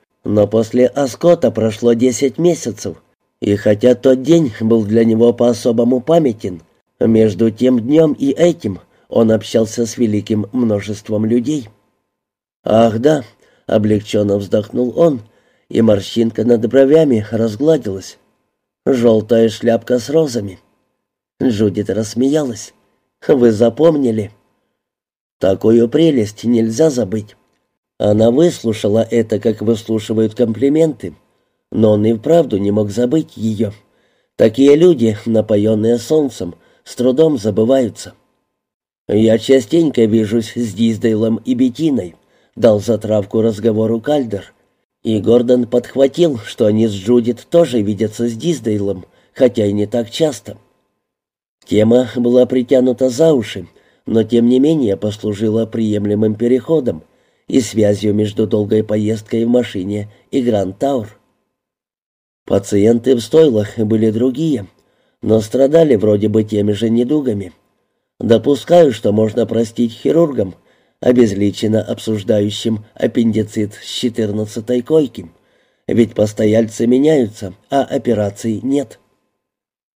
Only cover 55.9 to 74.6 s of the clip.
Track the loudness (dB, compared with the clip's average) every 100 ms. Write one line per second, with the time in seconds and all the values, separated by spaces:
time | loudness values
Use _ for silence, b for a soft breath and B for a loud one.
55.9 | -2 -2 0 -2 -2 0 0 0 -2 -2
56.9 | -6 -10 _ _ _ -4 -2 -2 0 0
57.9 | 0 0 0 -2 -2 -2 -2 0 0 0
58.9 | -2 -2 -6 -6 -4 0 0 -2 -6 -6
59.9 | -6 -10 b b -4 -2 -2 -2 -4 -4
60.9 | -4 -6 -14 _ _ _ _ _ _ _
61.9 | _ _ _ _ _ -4 -2 0 0 2
62.9 | 2 0 -2 2 4 4 2 -2 -4 -2
63.9 | 0 0 0 -2 -2 -2 -4 -6 _ _
64.9 | _ _ _ -2 -2 0 0 2 4 4
65.9 | 4 2 0 2 0 0 -2 -2 -2 0
66.9 | 0 0 -2 -2 -6 -8 -16 _ _ _
67.9 | _ _ -6 2 2 2 -2 4 4 4
68.9 | 2 0 0 0 0 -2 -2 -4 -2 -4
69.9 | -2 0 2 2 0 -6 -8 _ _ _
70.9 | _ 2 4 2 2 -2 -2 -2 -2 -2
71.9 | -6 -6 -4 -2 0 -2 -4 -6 -6 -8
72.9 | -6 -4 0 0 0 -4 -6 -8 -8 -14
73.9 | -6 -6 -4 -4 -4 -6 -8